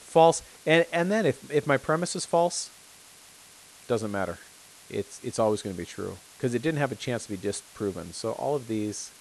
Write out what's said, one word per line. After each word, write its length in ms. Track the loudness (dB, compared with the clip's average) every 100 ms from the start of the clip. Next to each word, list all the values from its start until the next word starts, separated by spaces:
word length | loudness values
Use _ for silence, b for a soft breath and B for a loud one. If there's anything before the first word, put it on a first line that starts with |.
False. 420 | 4 8 8 6 -4 B
And, 220 | 2 4 4
and 180 | 0 0
then 160 | 2 2
if, 240 | 0 0
if 160 | -2 2
my 100 | 0
premise 380 | 2 -2 -2
is 100 | -6
false, 460 | 0 2 2 0 -10 -14 -20 -20 -20 -20 -20 -20 -20 -20 -20 -20 -4
doesn't 240 | -2 -2
matter. 260 | -4 -4 -6 -14 -20 -20 -20 -10
It's, 300 | -8 -8 -8
it's 140 | -10 0
always 240 | 0 0
gonna 120 | -4
be 120 | -8 -10
true 320 | -8 -10 -10 -18 -6
'cause 160 | -4
it 80 | -2
didn't 160 | -2 0
have 140 | -2
a 40 | -2
chance 280 | -4 -6
to 60 | -6
be 60 | -6
disproven. 760 | -4 -6 -10 -6 -4 -4 -10
So 200 | -8 -6
all 220 | -4 -2
of 140 | -4 -2
these 420 | -2 -2 -6 -12 -16